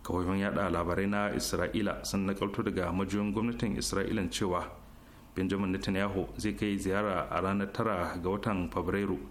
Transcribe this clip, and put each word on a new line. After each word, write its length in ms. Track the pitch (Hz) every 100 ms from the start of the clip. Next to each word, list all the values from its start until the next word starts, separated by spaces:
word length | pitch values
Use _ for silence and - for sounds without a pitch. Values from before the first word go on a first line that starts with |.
Kafofin 360 | - 90 87 98
yada 300 | 101 98 98
labarai 380 | 85 85 87 98
na 220 | 101 104
Isra'ila 760 | - - 85 87 87 90 - -
sun 200 | 98 95
nakalto 360 | 98 101 101
daga 280 | 104 - 90
majiyoyin 400 | 90 95 101 104
gwamnatin 440 | 104 117 117 113 -
Isra'ilan 520 | - 95 98 107 87
cewa 360 | - 101 87 85 - - - - - - -
Benjamin 360 | 92 95 98
Netanyahu 560 | 95 101 95 101 98 85 -
zai 160 | 107
kai 220 | 101 107 101
ziyara 500 | 95 95 104 90 73
a 100 | 85
ranar 300 | 92 98 98
tara 460 | - 113 95 85 90
ga 80 | 90
watan 400 | 101 117 98 87
Fabrairu 500 | 98 85 98 98 87 -